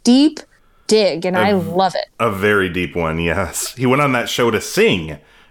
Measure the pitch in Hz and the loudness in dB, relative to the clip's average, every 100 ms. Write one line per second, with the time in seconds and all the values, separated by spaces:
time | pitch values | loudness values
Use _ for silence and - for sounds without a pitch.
0 | - 254 302 302 - _ _ _ - 214 | 2 4 4 0 -18 _ _ _ 0 2
1 | 190 156 180 185 190 196 196 185 190 - | 2 0 -2 0 0 0 0 0 0 -2
2 | - - 113 95 104 104 92 87 85 87 | -10 -4 -2 0 2 2 0 -2 -4 -4
3 | 80 80 85 82 87 - - - 123 135 | -2 -2 -2 -2 -4 -6 -10 -4 0 2
4 | 143 123 110 - 120 113 - - 226 92 | 0 -2 -4 -2 2 0 0 0 2 0
5 | 78 73 _ _ _ | -6 -14 _ _ _